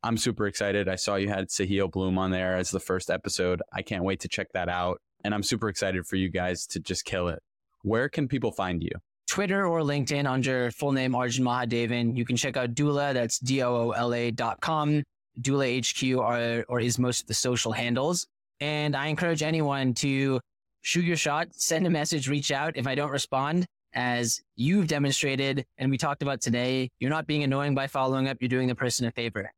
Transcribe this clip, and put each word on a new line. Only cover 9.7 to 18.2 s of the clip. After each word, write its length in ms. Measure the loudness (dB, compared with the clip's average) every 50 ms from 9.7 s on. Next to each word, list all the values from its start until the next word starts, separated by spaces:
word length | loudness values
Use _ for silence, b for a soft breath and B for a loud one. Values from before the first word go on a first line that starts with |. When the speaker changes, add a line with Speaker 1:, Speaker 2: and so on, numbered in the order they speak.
| 2 2
Speaker 2:
LinkedIn 460 | 0 0 0 0 0 0 0 0 2 2
under 440 | 2 2 2 2 2 2 0 0
full 200 | -2 -2 0 0
name 220 | 2 2 2 2 2
Arjun 320 | 2 0 0 0 0 2
Mahadevan. 720 | 2 2 0 0 0 0 0 0 0 0 0 0 0 0 0
You 80 | -2
can 100 | 0 0
check 220 | 0 0 -2 0 -2
out 160 | -2 -2 0
Doula. 400 | 0 2 2 2 2 0 0 0
That's 240 | 0 0 0 -2 -4
D 240 | -2 0 0 2
O 140 | 2 2 2
O 160 | 2 0 0
L 220 | 0 0 0 0 0
A 180 | 0 0 -2
dot 280 | -2 -2 -2 -4 -2 -2
com. 420 | -2 0 0 2 2 2 2 0 0 _ _ _ _ _ _ -8
Doula 280 | -2 0 0 2 2 2
H 280 | 0 0 0 -2 -2
Q 240 | 0 0 2 2 2
are, 460 | 2 2 2 2 0 0 0 -2 -2 -2
or 120 | -2 0
is 180 | 0 0 2 2
most 220 | 0 0 0 -2
of 60 | -4 -4
the 60 | -4
social 380 | -2 0 0 0 0 0 -2
handles. 560 | -2 -2 0 0 0 2 2 0 0 -2